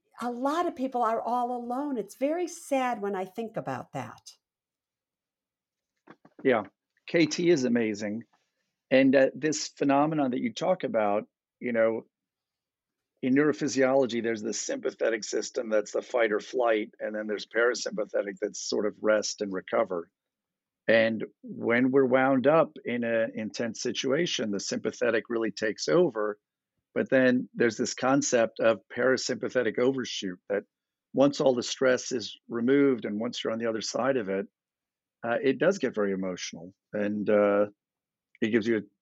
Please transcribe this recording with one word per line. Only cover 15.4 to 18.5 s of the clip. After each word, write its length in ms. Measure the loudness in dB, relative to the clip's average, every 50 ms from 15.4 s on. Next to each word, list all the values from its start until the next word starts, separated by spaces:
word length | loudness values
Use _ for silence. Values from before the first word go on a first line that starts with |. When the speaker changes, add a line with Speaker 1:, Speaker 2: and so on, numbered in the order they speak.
| -6 -6 -6 -8 -4 0
Speaker 2:
that's 220 | 0 0 0 -2
the 100 | -4 -6
fight 300 | -6 -2 0 0 2 2
or 80 | 0 -2
flight, 520 | -4 -4 -2 0 0 2 2 0 -2 -6 -10 -10
and 160 | -10 -8 -6
then 100 | -6 -6
there's 200 | -6 -6 -6 -8
parasympathetic 880 | -4 -2 0 2 2 0 -2 -6 -6 -6 -6 -6 -4 -4 -4 -4 -4 -6 -6
that's 220 | -6 -6